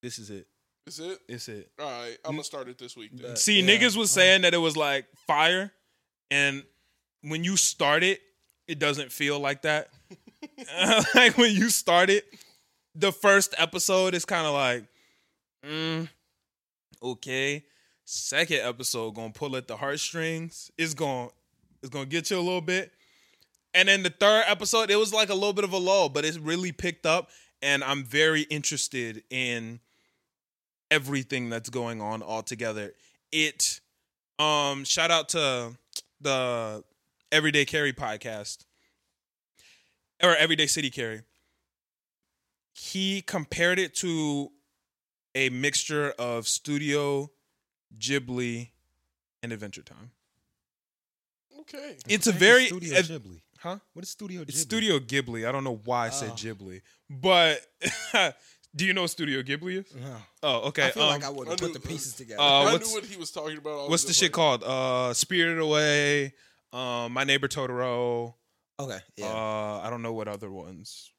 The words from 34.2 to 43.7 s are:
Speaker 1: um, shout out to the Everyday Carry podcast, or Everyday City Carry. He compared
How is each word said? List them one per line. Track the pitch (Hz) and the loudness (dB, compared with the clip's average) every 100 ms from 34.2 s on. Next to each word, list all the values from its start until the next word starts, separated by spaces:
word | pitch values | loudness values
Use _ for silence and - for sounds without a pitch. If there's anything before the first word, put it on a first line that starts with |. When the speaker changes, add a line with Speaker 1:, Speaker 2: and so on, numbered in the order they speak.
| _ - | _ -2
Speaker 1:
um, | 151 151 143 139 | 2 2 2 -2
shout | 135 - 165 | -2 0 2
out | 165 151 | 2 0
to | 170 147 127 120 117 _ - - _ | 0 0 0 -6 -12 _ -16 -16 _
the | 143 135 127 120 113 107 - _ _ _ _ | -2 0 0 -2 -4 -8 -14 _ _ _ _
Everyday | 156 156 147 139 | 2 4 2 2
Carry | 156 147 | 0 -2
podcast, | 139 123 107 123 110 104 - _ _ _ _ _ _ _ _ _ _ _ _ _ _ _ _ | -2 -6 -8 -10 -10 -12 -14 _ _ _ _ _ _ _ _ _ _ _ _ _ _ _ _
or | 180 | 4
Everyday | 165 160 156 151 | 6 4 2 2
City | - 143 | 0 -2
Carry. | 123 117 110 110 _ _ _ _ _ _ _ _ _ _ _ _ _ _ | -4 -8 -8 -14 _ _ _ _ _ _ _ _ _ _ _ _ _ _
He | - - - 135 196 | -18 -10 -4 -2 -2
compared | - - 151 - 170 | -4 -8 -6 -2 0